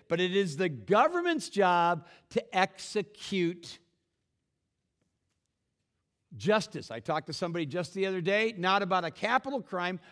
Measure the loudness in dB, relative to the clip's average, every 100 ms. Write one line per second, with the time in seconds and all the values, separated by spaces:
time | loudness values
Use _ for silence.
0 | -4 0 2 2 0 -2 -2 -4 2 4
1 | 4 2 0 -2 -2 2 4 6 4 2
2 | -4 -20 _ -6 -2 0 0 0 -6 -6
3 | -6 -10 -6 0 0 -2 -12 -18 _ _
4 | _ _ _ _ _ _ _ _ _ _
5 | _ _ _ _ _ _ _ _ _ _
6 | _ _ _ -4 2 2 2 -8 -10 -10
7 | -4 -4 -4 -6 -4 -4 -4 -4 -6 -4
8 | -2 -2 0 0 0 0 2 2 2 0
9 | -2 -4 0 0 0 -6 -6 -6 -4 -6
10 | -12